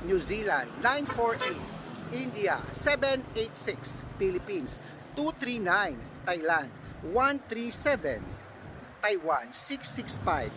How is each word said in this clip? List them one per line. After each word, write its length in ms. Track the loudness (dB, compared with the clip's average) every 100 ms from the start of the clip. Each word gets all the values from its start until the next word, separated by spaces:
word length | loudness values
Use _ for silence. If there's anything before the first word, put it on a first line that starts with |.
New 160 | 4 2
Zealand, 480 | 2 0 2 2 2 2
nine 240 | 4 4 0
four 320 | 2 2 4 0
eight, 160 | -2 -6 -10 -10 -10 -6
India, 480 | -4 -4 0 2 2 -2 0
seven 480 | 2 4 4 2 0 -2
eight 160 | -2 -2
six, 480 | -2 -2 -4 -6 -8 0
Philippines, 640 | 2 2 -2 -4 -4 -6 -10 -16 -10 -2
two 160 | -2 -2
three 200 | -2 0
nine, 360 | 4 4 4 -2 -10 -6 -2
Thailand, 400 | 2 4 4 2 -10 -14 -10 0 4
one 240 | 4 2 -2
three 240 | -4 -2
seven, 480 | 0 4 4 2 -2 -6 -10 -14 -16 -14 -14 -16 -2
Taiwan, 560 | 0 2 2 2 0 -4
six 320 | -4 -2 -2
six 320 | -2 -2 -2
five, 320 | 2 2 0